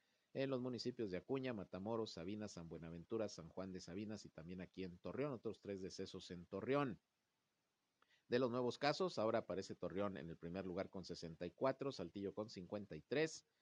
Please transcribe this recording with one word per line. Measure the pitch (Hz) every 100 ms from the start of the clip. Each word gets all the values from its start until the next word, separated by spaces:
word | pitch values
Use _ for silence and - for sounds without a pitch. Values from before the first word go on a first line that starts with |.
| _ _ _
en | 135 135
los | 131
municipios | 127 117 123 123 107
de | 90
Acuña, | - 135 131
Matamoros, | 107 87 92 101 113 107
Sabinas, | - 87 107 104
San | 87 82
Buenaventura, | 80 82 85 82 113 104
San | - 82
Juan | - 95
de | 90
Sabinas | 87 92 107 107 -
y |
también | - 82 92
aquí | 87 -
en | 92 87
Torreón, | 92 104 147
otros | 117 110 95
tres | 98 98
decesos | 92 - 95 92 -
en | 87 87
Torreón. | 98 107 143 139 85 _ _ _ _ _ _ _ _ _ _ _ _ -
De | 123
los | 127
nuevos | 123 123 -
casos, | 143 151 185 -
ahora | 110 113
aparece | - 90 - 98
Torreón | 87 90 101 90
en | 82
el | 78
primer | 85 92 92
lugar | 87 90
con | 95 85
sesenta | 85 85 80 90
y |
cuatro, | - 131 135 135
Saltillo | 123 87 101 98
con | - 110
cincuenta | 98 87 104 98 78
y |
tres | - 135 160 - - _